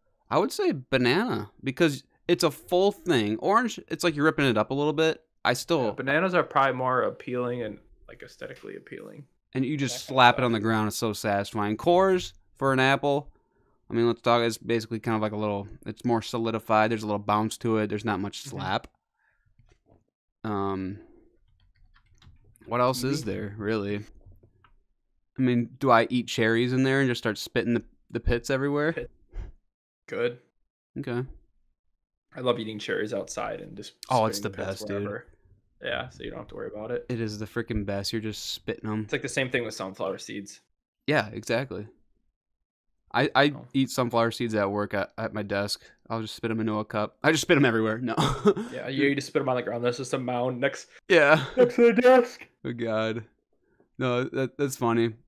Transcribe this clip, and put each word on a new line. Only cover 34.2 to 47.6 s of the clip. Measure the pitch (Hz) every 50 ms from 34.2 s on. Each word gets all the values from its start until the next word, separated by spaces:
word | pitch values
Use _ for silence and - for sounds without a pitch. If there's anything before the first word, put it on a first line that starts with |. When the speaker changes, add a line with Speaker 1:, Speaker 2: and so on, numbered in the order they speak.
| 110
Speaker 1:
it's | 110 107 104
Speaker 2:
spitting | 104 104
Speaker 1:
the | 95 101
Speaker 2:
pits | 110 95 95 -
Speaker 1:
best, | 107 101
dude. | 101 101 101
Speaker 2:
wherever. | 101 104 117 - _ - _ _ _ _ _ _ _ _ - -
Yeah, | 131 127 127 127 127
so | - - -
you | 113
don't | - -
have | - -
to | -
worry | - 110 107 104
about | 104 110 113
it. | 123 123 - -
Speaker 1:
It | 123 113
is | 113 107 104 101
the | 110
freaking | 104 - 120 113 - 113 107 101
best. | 101 98 98 101 -
You're | - 113
just | 104 110 104 - - -
spitting | - - - - 107 - - 110
'em. | 107 110 107
Speaker 2:
It's | 107 147
like | 143
the | - 127
same | - 143 131 123
thing | - 123 117
with | 107 107
sunflower | - - 95 98 - - 95 95 95
seeds. | - - 107 104 98 - - - _ _ _ _ _ _ _ _ _
Speaker 1:
Yeah, | - 147 139 107 107
exactly. | 110 - 107 - 117 120 139 135 90 101 104 107 - _ _ _ _ _ _ _ _ _ _ _ _ _ _ _ _ _ _ _ _ _ _ _ -
I, | 120 139 - -
I | 131 143 147 143
Speaker 2:
Oh. | - - - -
Speaker 1:
eat | 135 135 120
sunflower | - - 123 113 113 117 117 117
seeds | 113 - 123 117 110
at | 104 101 98
work | 101 104 101 101 -
at, | 98 95 - _ -
at | 113 - -
my | 110 101
desk. | 98 101 98 101 101 - - - - - _ _ -
I'll | 113 113
just | 110 107 -
spit | - - 113
'em | 113 113
into | 110 113 107 104
a | 104
cup. | - - 107 104 - _ _ -
I | 147
just | 160 147 -
spit | - 175
'em | 143